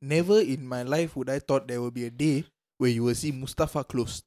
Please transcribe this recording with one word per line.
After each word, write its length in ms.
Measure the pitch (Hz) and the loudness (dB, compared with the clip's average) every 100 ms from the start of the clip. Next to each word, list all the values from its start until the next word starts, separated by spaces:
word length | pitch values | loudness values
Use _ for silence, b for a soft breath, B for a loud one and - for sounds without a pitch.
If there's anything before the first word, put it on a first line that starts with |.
| 139 | -2
Never 260 | 156 175 214 170 135 | 0 4 4 4 -2
in 120 | 127 | -6
my 100 | 127 | -6
life 320 | 123 151 165 139 | -2 0 0 -2
would 160 | 131 139 | -4 -4
I 40 | |
thought 280 | - 135 127 | 0 0 0
there 100 | 120 | -4
would 140 | 120 123 | -4 -4
be 100 | 120 | -6
a 60 | 120 151 | 0 2
day 100 | 143 165 _ _ - | 2 -2 _ _ 0
where 140 | 127 117 | 2 4
you 60 | 120 | 2
will 80 | 117 | 2
see 80 | 151 | -2
Mustafa 520 | 131 131 - 156 151 131 131 | -4 -6 -2 0 0 -2 -2
closed. 280 | 117 - | -2 -4